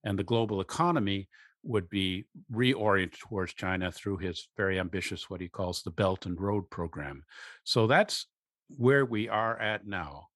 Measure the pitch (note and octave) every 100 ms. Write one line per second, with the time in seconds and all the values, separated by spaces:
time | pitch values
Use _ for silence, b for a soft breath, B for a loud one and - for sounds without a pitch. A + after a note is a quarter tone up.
0 | G#2 G2 F#2+ A#2 A2 G2 F#2+ - F3 E3
1 | G2 G2 F#2+ b b b - G#2+ F2 G2+
2 | F#2+ F#2 - - - A2+ B2+ B2+ G#2+ G2
3 | F2+ - - G#2+ F2+ - F#2+ F#2 F2+ -
4 | G2+ F#2+ F#2 F2 - - G2 F#2 F2+ F#2
5 | - F2 - F2+ F2+ - F2+ F2+ - E2
6 | G2 F#2 F#2 F2 G2 G#2 F#2+ - E2 -
7 | C#2+ C#2 - B B B - - A2 D#3
8 | G#3 - - _ _ _ _ C#3 B2 C#3
9 | C3 A2 A2 G#2+ A2+ A2+ G#2+ G#2+ G2+ G2
10 | D#2 C#2+ E2+